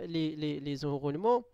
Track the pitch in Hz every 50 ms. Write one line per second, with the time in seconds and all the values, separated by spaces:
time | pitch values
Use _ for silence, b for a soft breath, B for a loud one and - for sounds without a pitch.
0 | 185 170 165 165 160 156 156 151 156 151 147 139 139 147 143 135 143 147 143 139
1 | 135 147 143 156 196 226 247 240 240 -